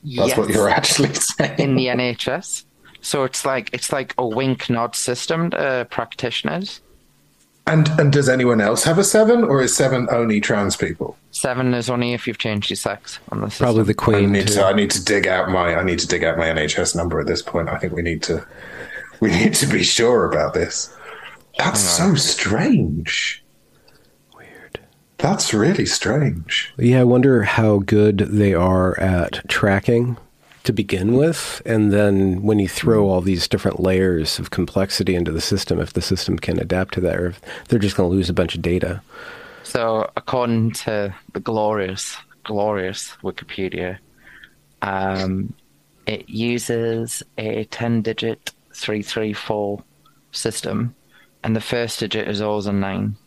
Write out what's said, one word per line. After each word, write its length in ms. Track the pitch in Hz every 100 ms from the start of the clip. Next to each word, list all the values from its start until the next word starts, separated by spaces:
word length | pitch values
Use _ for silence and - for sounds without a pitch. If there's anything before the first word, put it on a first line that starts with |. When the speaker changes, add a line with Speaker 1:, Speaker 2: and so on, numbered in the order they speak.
Speaker 1:
That's 340 | 151 123 - -
what 120 | 104
Speaker 2:
Yes. 80 | -
Speaker 1:
you're 120 | 101
actually 460 | - - - 139
<laughs> 0 |
saying. 440 | - - - 139 -
Speaker 2:
In 180 | 139 131
the 120 | 127
N 120 | 123
H 260 | 123 117 -
S. 380 | 143 - - - _ - -
So 220 | - 147
it's 220 | 131 -
like, 260 | 143 135 110
it's 200 | 123 -
like 200 | 143 131 -
a 80 | 123
wink 420 | 110 135 127 -
nod 280 | 117 117 -
system 540 | - 123 - 165 170
to 360 | - 143 127 120
practitioners. 920 | - 113 - 120 - - 160 196 - _ _ _ _ _ _ _ _ -
Speaker 1:
And, 200 | 156 147 -
and 120 | 147
does 160 | 143 135
anyone 320 | 127 123 113
else 220 | 104 120
have 160 | - 165
a 60 |
seven, 400 | 196 214 220 240
or 180 | 220 139
is 140 | 123 -
seven 320 | 135 127 120
only 300 | 120 117 104
trans 360 | 107 107 101 -
people? 400 | 85 80 - - _
Speaker 2:
Seven 420 | - 135 123 127
is 140 | 123 117
only 260 | 120 120
if 120 | 120 -
you've 120 | 110
changed 300 | 117 107 -
your 60 | 104
sex 440 | - 101 - - -
on 100 | 104
the 60 | 104
system. 140 | -
Speaker 3:
Probably 200 | 127 110
the 100 | 101
Queen, 360 | 107 - 104 101
Speaker 1:
I 80 | 101
need 100 | 98
Speaker 3:
too. 60 |
Speaker 1:
to, 100 | 101
I 80 | 95
need 180 | 98 101
to 140 | -
dig 220 | - 101 95
out 200 | 92 90
my, 260 | 92 87 82
I 80 |
need 140 | 92 85
to 60 | -
dig 160 | 87
out 120 | 82 82
my 100 | 82
N 100 | 80
H 200 | 76 -
S 180 | 87 87
number 240 | 85 78
at 60 | 73
this 140 | 82
point. 260 | - 85 80
I 80 | 76
think 140 | 92
we 100 | 87
need 200 | 85 80
to, 220 | - 80 - - - - - - - -
we 100 | 208
need 240 | 170 214
to 120 | - 139
be 160 | 104
sure 440 | - - 117 120 82
about 260 | 76 76
this. 380 | 87 82 - - - - - - - _ -
That's 400 | - - 95 87
Speaker 2:
Hang 120 | 180
on. 60 | 160
Speaker 1:
so 40 |
strange. 1200 | - - 92 107 233 214 90 78 80 - - - _ _ _ _ _ _ _ _ _ -
Speaker 3:
Weird. 440 | - - - - _ _ _ _
Speaker 1:
That's 360 | 139 208 -
really 320 | 110 123 196 -
strange. 880 | - 92 131 135 85 80 - - -
Speaker 3:
Yeah, 240 | 120 127
I 40 |
wonder 380 | 123 123 139 123
how 340 | 98 - 110 101
good 400 | 98 107 104 98
they 360 | 104 104 101
are 440 | 87 92 92 92 -
at 500 | 95 90 82 - -
tracking 680 | - 104 98 - 117 123 120 - _ _ -
to 80 | -
begin 420 | 110 101 95 98
with, 480 | 123 156 156 - -
and 280 | - 113 104
then 500 | 101 104 98 95 92
when 160 | 104 107
you 80 | 98
throw 420 | - - 110 101
all 120 | 92
these 260 | 92 90 -
different 320 | 101 101 -
layers 640 | 92 95 95 85 78 -
of 100 | 90
complexity 640 | - 85 - 95 - 95
into 160 | 90 85
the 100 | 80
system, 380 | - 98 - 87
if 140 | 85
the 100 | -
system 340 | - 92 - 87
can 220 | - 87
adapt 340 | 85 90 95
to 80 | -
that, 120 | 90
or 120 | 90 90
if 120 | 92 - - -
they're 100 | 120
just 180 | 98 -
gonna 120 | 90
lose 200 | 95 90
a 40 |
bunch 240 | 87 87 82
of 60 |
data. 380 | 85 90 90 95 - - - - - -
Speaker 2:
So, 480 | - - 113 110 - -
according 560 | - 131 120 113 113
to 420 | - - 107 101 95 -
the 40 | 92
glorious, 800 | 95 110 107 107 92 95 - - - -
glorious 760 | - 107 104 104 92 104 - -
Wikipedia, 760 | 101 90 - - 95 - 90 92 _ _ - - - _ _ _
um, 680 | 98 95 95 95 95 95 107 - _ _ _ _ -
it 220 | 107 -
uses 960 | 107 117 120 - 117 117 113 117 - - -
a 240 | 110 110 107
ten-digit 840 | - 117 117 110 110 117 110 - _ _
three 280 | - - 107
three 300 | 101 - 107
four 520 | 104 - 107 101 104 - _ _ _ _
system, 640 | - - - - 107 117 - _ _ _ _
and 100 | 113
the 60 | 110
first 400 | - 120 117 -
digit 260 | 107 110 -
is 140 | 104
always 240 | 107 104 101
a 60 |
nine. 420 | 101 98 95 104 104